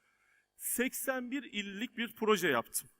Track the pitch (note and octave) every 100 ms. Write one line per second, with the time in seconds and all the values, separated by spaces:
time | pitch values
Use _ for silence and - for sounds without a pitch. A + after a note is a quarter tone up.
0 | _ _ _ _ _ _ - - B3+ -
1 | - C4 B3 C4+ A#3+ G#3 G3+ G3 B3 -
2 | A#3 - G#3+ G#3+ E3+ B2 - - -